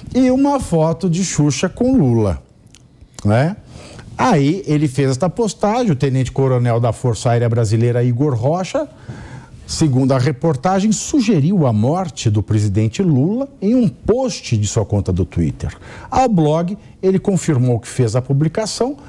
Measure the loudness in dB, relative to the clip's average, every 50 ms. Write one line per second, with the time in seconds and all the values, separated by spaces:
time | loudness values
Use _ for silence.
0 | -16 -4 0 2 2 4 4 2 2 2 2 0 -2 0 0 2 2 0 0 -2
1 | -2 -2 0 0 -2 -2 0 0 2 2 2 0 -2 -4 -2 0 0 2 4 4
2 | 4 4 2 2 2 0 -2 -4 -8 _ _ _ _ -20 -20 -20 -20 _ _ _
3 | -20 -20 -20 -4 0 2 2 2 2 0 -2 -6 -12 -20 -20 -20 -20 -20 -20 -20
4 | -18 -16 -6 -2 0 2 2 4 4 2 0 0 -2 -2 0 0 0 0 0 0
5 | 0 0 0 0 -2 -2 0 -2 -2 -2 -2 -2 -2 0 0 0 0 0 0 0
6 | 0 0 0 0 -2 -2 0 0 0 2 2 2 2 2 2 2 0 0 -2 -2
7 | -2 -2 -2 0 0 0 2 2 2 2 0 0 0 0 2 2 2 2 2 2
8 | 0 0 0 0 0 0 0 0 0 0 0 -2 -4 -4 -4 -4 -4 -4 -10 -18
9 | -18 -16 -16 -16 -16 -16 -18 -18 -20 -20 -20 -20 -14 -10 -2 0 0 2 2 2
10 | 2 2 2 2 2 0 -2 0 -2 -2 -2 0 0 0 0 2 2 2 0 0
11 | -2 -2 0 0 2 2 2 2 2 2 2 2 2 2 2 2 2 2 0 -2
12 | -4 -6 -8 -4 -2 0 0 0 0 0 0 0 0 0 0 0 0 0 0 0
13 | 0 2 2 2 2 0 0 -2 -4 -8 -8 -4 -2 0 2 2 2 0 -2 -4
14 | -2 0 0 0 0 -2 -4 -6 -4 -2 -2 0 0 0 -2 -2 -2 0 -2 -2
15 | 0 0 -2 -2 -2 -2 -2 -2 -2 -2 -2 -6 -8 -10 -10 -12 -18 -20 -18 -18
16 | -14 -4 0 0 2 2 2 2 2 2 2 0 -2 -4 -6 -10 -14 -20 -14 -2
17 | 0 0 0 2 0 0 -2 0 0 0 0 2 2 0 0 -2 -4 -6 -2 -2
18 | -2 0 0 -2 -2 0 0 0 0 0 -2 -2 -4 -4 -2 -2 -2 -2 -2 -6
19 | -12